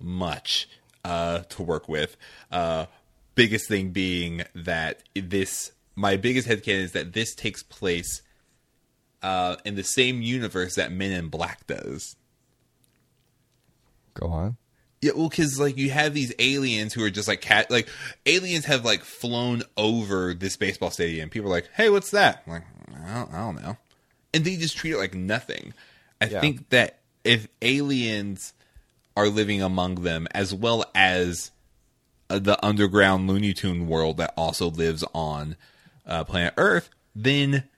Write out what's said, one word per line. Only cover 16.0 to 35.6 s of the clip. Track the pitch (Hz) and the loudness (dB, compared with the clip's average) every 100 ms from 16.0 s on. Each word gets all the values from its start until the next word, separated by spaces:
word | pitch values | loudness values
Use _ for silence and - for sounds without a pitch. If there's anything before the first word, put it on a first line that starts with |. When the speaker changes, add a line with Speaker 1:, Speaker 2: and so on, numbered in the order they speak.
| 151 | 0
Speaker 1:
these | 147 123 - | 0 -4 2
aliens | 127 139 131 110 107 | 2 2 0 0 -2
who | 120 | -2
are | 107 | -2
just, | 98 104 | 0 -2
like, | 95 | -2
cat-, | - 107 - | 4 4 6
like, | 120 - - - - 143 | 2 0 -10 -14 -4 2
aliens | 175 185 170 | 2 2 -2
have, | 147 135 | 0 0
like, | 117 98 | 2 0
flown | - - 120 120 123 117 - - | -2 -10 -4 -2 0 -2 -4 0
over | 107 117 101 95 90 | 2 2 0 0 0
this | 85 95 - | -2 -6 -2
baseball | 98 - 85 | -4 -2 -4
stadium. | - 85 80 80 | -2 -2 -2 -6
People | 113 101 | -6 -2
are | |
like, | 90 - | -2 -2
"Hey, | - 220 | 2 4
what's | 202 - | 4 2
that?" | 202 156 - - | 4 4 2 -10
I'm | |
like, | 85 85 50 50 67 | -12 -12 -20 -20 -16
"I | 82 | -8
don't, | 117 107 | -8 -8
I | 87 | -6
don't | 110 80 | -6 -6
know." | 87 113 _ _ _ _ - | -8 -10 _ _ _ _ -2
And | 160 | 0
they | 160 180 | 0 -2
just | 160 - | -4 -6
treat | 160 | -4
it | 117 | -2
like | 95 | -4
nothing. | 92 92 117 - 50 50 - - _ _ - | -4 -2 -4 -4 -12 -12 -20 -20 _ _ -4
I | 107 | -2
Speaker 2:
Yeah. | 104 | 2
Speaker 1:
think | 151 127 - | 0 0 2
that | 123 107 - _ _ | 4 4 -2 _ _
if | - 117 104 - | 2 2 2 -2
aliens | 117 139 143 131 117 107 101 95 - _ _ - _ _ _ 104 | 0 2 2 0 0 -2 -4 -8 -12 _ _ -20 _ _ _ 2
are | 104 | 2
living | 104 104 98 | 4 2 2
among | 95 92 90 90 | 2 2 0 0
them, | 87 80 82 | -2 -2 -4
as | 101 95 | -2 -2
well | 95 117 117 - 95 | 0 0 0 0 4
as, | 95 90 90 85 - _ _ _ _ _ _ _ - | 4 4 0 -2 -10 _ _ _ _ _ _ _ -4
uh, | 98 | 0
the | 98 101 | 2 4
underground | 104 104 101 101 95 95 95 | 4 4 4 8 8 6 4
Looney | 98 104 | 2 2
Tune | 92 95 87 85 | 0 -2 -2 0
world | 80 80 80 | 2 2 0
that | 82 - | -2 0
also | 82 80 87 | -2 0 -2
lives | 82 82 80 82 | 2 0 0 -4
on, | 80 78 73 76 85 | -4 -4 -4 -8 -10